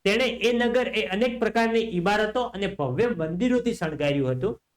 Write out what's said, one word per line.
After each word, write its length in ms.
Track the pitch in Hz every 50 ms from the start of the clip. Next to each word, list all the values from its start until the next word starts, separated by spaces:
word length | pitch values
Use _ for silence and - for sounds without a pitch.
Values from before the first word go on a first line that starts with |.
| -
તેણે 200 | 196 208 233 262
એ 280 | 233 233 - - 240 240
નગર 360 | 233 240 233 - 254 247 -
એ 180 | - 214 196
અનેક 340 | 180 185 208 240 247 240 -
પ્રકારની 400 | 226 214 - 233 226 226 226 226
ઇમારતો 640 | 220 220 175 175 170 202 208 214 220 214 - 254 240
અને 240 | - - 190 196
ભવ્ય 420 | 185 - - 143 127 127 165 233 240
મંદિરોથી 680 | 202 170 160 160 170 180 240 247 247 247 240 240 226
શણગાર્યું 560 | - 160 160 151 143 147 143 143 143 135 127
હતું. 300 | 127 127 170 214 240 - _ _ _